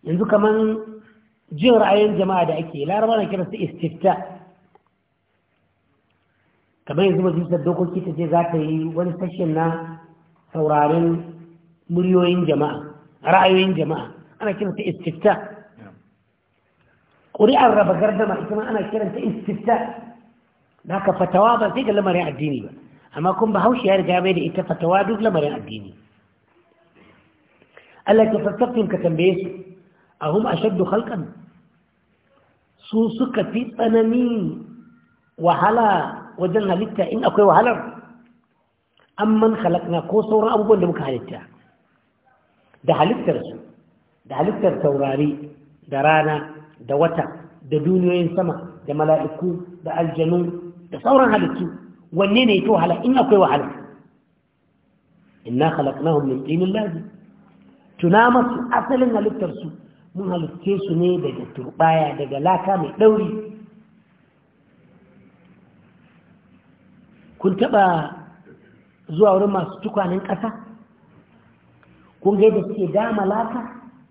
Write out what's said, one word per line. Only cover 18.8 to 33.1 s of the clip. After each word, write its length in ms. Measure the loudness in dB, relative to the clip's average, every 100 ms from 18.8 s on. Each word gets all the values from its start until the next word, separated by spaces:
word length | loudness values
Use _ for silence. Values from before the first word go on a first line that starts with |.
| -4
kiranta 280 | -4 -6 -4
istifta. 560 | -6 -6 -8 -6 -2 -2 -2 -12 -18 -20 _ _ _ _ _ _
Da 140 | -8 -2
haka 140 | -2 0
fatawa 400 | 0 4 4 4
ba 140 | 0
sai 100 | -2
ga 80 | 0
lamarin 340 | 0 2 0 -2
addini 360 | -4 -6 -6
ba. 80 | -8 -18 -20 -20 _
Amma 200 | -4 -2
kun 180 | 0 0
Bahaushe 320 | 2 2 2
ya 120 | 2 2
riga 240 | 2 0
bai 100 | 2
da 80 | 0
ita 220 | -2 -4
fatawa 400 | -6 -4 0 2 0
duk 140 | 0
lamarin 340 | 0 0 -2
addini. 380 | -6 -12 -14 -16 -20 _ _ _ _ _ _ _ _ _ _ _ _ _ _ _ _ _ -20 _ _ 2
Allah 180 | 4 4
ya 60 | 2
fassafin 460 | -2 -2 -2 0 -2
ka 80 | 0
tambaye 360 | -2 2 2 2
su, 60 | -6 -12 -18 -20 _ _ _ _
"أهم 240 | -2 -2 0
أشد 360 | 0 -2 0
خلقا؟" 340 | 0 -2 -4 -10 -10 -16 -20 _ _ _ _ _ _ _ _ _ _ _ _ _ -4
Su 200 | 0 0